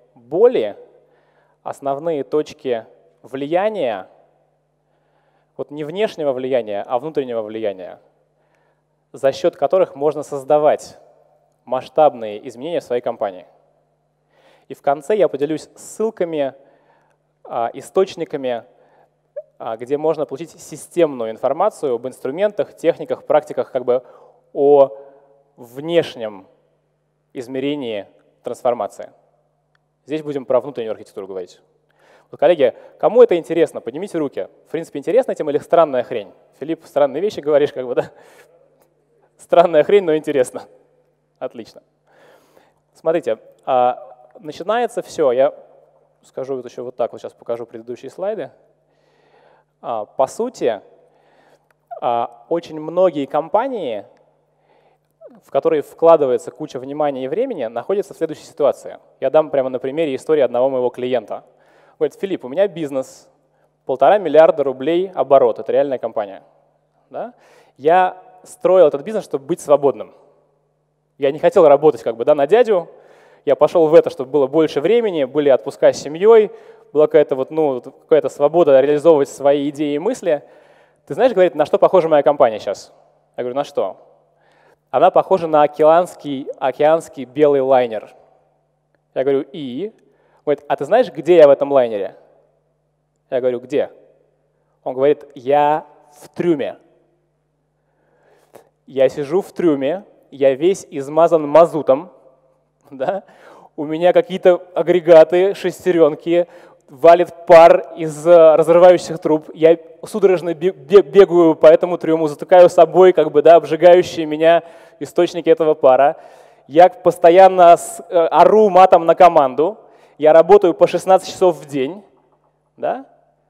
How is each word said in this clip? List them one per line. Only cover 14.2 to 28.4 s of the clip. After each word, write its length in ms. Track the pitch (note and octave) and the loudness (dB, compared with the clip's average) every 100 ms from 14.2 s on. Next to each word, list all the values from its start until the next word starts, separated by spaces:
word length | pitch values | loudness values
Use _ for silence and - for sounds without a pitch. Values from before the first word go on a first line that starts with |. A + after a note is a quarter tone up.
| _ _ _ _ - | _ _ _ _ -20
И 80 | C3+ | -10
в 60 | |
конце 340 | - D3 D3 G#3+ | -6 -6 -4 -2
я 120 | D#3 | -2
поделюсь 420 | C3+ D3 D3+ - _ | -2 -6 -8 -12 _
ссылками, 800 | - - A3 - E3+ D#3 C3+ - _ _ _ _ _ _ _ _ | -18 -8 -8 -6 -8 -6 -6 -8 _ _ _ _ _ _ _ _
а, 280 | - C3 A#2 | -12 -8 -8
источниками, 920 | C3+ - F#3+ F#3+ - D#3+ C#3+ B2+ A#2 - _ _ _ _ _ _ - - - | -10 -8 -4 -4 -4 -12 -8 -8 -8 -10 _ _ _ _ _ _ -20 -20 -16
а, 200 | B2+ A2+ | -12 -12
где 200 | A#2+ C#3+ | -8 -6
можно 280 | D#3 D#3 C#3+ | -4 -4 -8
получить 260 | C#3 E3 | -12 -16
системную 800 | - - D3+ - F3 D#3+ C3 A2+ | -20 -20 -20 -10 -2 -2 -2 -10
информацию 640 | A2 B2+ D3+ G#3 - D3 A#2 | -6 -4 -2 -4 -4 -6 -6
об 120 | B2+ | -8
инструментах, 680 | B2+ C3 D#3 G#3 G3+ C3 - | -12 -10 -6 -6 -4 -10 -6
техниках, 500 | D#3+ D#3 D#3+ B2 - | -4 -4 -6 -10 -2
практиках, 460 | D3 D3 C#3 A2+ | -2 -2 -10 -8
как 120 | C3 | -6
бы 200 | B2+ B2+ - - _ _ _ | -4 -4 -6 -20 _ _ _
о 420 | E3 C#3+ C#3+ C3+ - - - _ _ _ _ | -2 2 4 4 0 -20 -20 _ _ _ _
внешнем 920 | A#2+ B2+ D#3+ E3+ D3 B2+ G#2+ G2+ F#2+ _ _ _ _ _ _ _ _ | -20 -16 -4 -2 -2 -6 -14 -14 -20 _ _ _ _ _ _ _ _
измерении 720 | C#3 A#2+ C3+ C#3 D3 A#2+ G#2 F#2+ _ _ _ | -18 -12 -8 -8 -8 -8 -10 -12 _ _ _